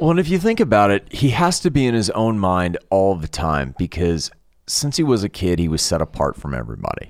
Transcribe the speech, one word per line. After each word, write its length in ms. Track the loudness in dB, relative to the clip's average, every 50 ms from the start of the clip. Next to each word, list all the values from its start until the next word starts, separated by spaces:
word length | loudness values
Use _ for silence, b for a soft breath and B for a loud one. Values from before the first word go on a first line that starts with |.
Well, 100 | 0 2
and 80 | 2 2
if 100 | 2 0
you 100 | 0 0
think 180 | 2 0 2 2
about 320 | 2 4 4 4 4 4
it, 160 | 4 2 -2 -6 -4
he 180 | 0 0 2
has 300 | 2 2 2 0 0 0
to 100 | 0 0
be 160 | 2 2 2
in 80 | 2 2
his 160 | 0 0 0
own 280 | 0 0 0 0 0 0
mind 360 | 0 2 2 2 0 0 -2 -6 -4 0
all 240 | 2 2 4 2 2
the 140 | 0 -4 -6
time 480 | -6 -4 -2 0 0 0 -2 -4 -4 -6
because 520 | -6 -4 -4 -2 0 0 0 -2 -4 -8 -12 -16 _ _ _ _ _
since 300 | -8 -6 -4 -4 -2 -2
he 60 | 0 0
was 220 | 2 2 0 0
a 40 | -4
kid, 300 | -4 -4 -2 0 0 2
he 80 | 0 0
was 120 | 0 -2 -2
set 200 | -2 -2 -2 -2
apart 340 | -4 -4 -2 -2 -2 -4
from 160 | -6 -8 -8 -8
everybody. 540 | -8 -8 -10 -10 -10 -8 -8 -8 -8 -12 -10